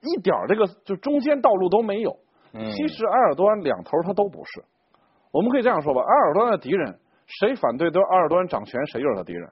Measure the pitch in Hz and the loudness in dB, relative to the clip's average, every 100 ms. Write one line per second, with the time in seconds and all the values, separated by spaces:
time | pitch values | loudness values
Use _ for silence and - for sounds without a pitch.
0 | 277 285 180 117 107 214 190 - - 185 | -6 -2 0 -2 0 0 0 -2 -10 -8
1 | 269 294 262 285 254 196 185 208 220 202 | -2 -2 0 2 2 2 2 2 0 -2
2 | 208 - _ _ _ 220 220 202 302 - | -4 -6 _ _ _ -10 -8 -4 -6 -2
3 | 220 233 208 139 202 214 151 92 - 160 | 0 2 2 4 2 2 -2 -4 -2 -4
4 | 170 196 202 90 - - - _ _ _ | -2 -2 -2 -4 -18 -18 -20 _ _ _
5 | _ _ _ 147 233 262 233 180 147 127 | _ _ _ 0 2 2 2 0 0 0
6 | 143 277 180 175 240 185 127 185 123 - | 4 4 4 2 2 0 -2 -2 -4 -8
7 | _ _ - - 214 262 131 123 170 175 | _ _ -16 -2 -2 0 -2 0 0 2
8 | 190 185 156 175 185 117 104 120 143 117 | 4 4 4 0 0 -4 -6 -6 -6 -4
9 | 139 98 87 87 82 | -2 -2 -6 -10 -12